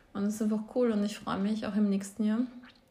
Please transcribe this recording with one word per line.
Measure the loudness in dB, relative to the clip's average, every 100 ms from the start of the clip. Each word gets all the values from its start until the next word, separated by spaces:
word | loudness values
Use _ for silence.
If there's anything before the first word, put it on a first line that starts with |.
| _
Und | -4
es | -4 0
ist |
einfach | 0 0 -2
cool | 2 2
und | 2
ich | 0 -4
freu | -6 -2
mich, | 0 -2 -2
auch | 2
im | 2
nächsten | 2 -2 -2
Jahr | 0 2 -2 -6 -20 -20 _